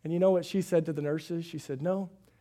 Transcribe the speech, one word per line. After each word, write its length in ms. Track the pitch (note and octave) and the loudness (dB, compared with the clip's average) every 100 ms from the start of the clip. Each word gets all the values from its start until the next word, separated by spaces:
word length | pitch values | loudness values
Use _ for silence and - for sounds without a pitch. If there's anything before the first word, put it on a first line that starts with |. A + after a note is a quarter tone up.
| D#3 | -2
And 80 | |
you 60 | E3+ | 4
know 120 | F#3 | 6
what 140 | F#3 F3 | 4 2
she 160 | G3 | -2
said 240 | F3 E3+ D#3+ | 2 2 2
to 80 | |
the 80 | D3 | -2
nurses? 420 | D3 D#3 - E3+ | -2 -4 -4 -8
She 140 | E3 D#3 | -6 -10
said, 240 | - C3 | -8 -4
"No, 280 | E3 F#3+ F3+ - _ _ | -2 -2 -4 -12 _ _